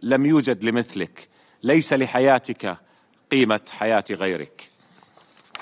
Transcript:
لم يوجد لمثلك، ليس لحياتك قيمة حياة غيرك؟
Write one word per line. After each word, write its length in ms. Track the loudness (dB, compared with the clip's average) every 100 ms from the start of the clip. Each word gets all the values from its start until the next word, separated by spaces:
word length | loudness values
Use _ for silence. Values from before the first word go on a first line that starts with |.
لم 240 | -2 0 4
يوجد 380 | 2 2 -2
لمثلك، 640 | -2 -2 -4 -6 -8 -10 -20 _ _ _
ليس 300 | 0 2 2
لحياتك 840 | 0 0 2 4 2 0 -8 -8 -8 _ _ _ _ _
قيمة 300 | 2 2 0 -4
حياة 360 | -6 -2 0 -2
غيرك؟ 580 | -4 -4 -4 -8 -16 -20 _ _ -20 -20 -20 -20 -20 _ -20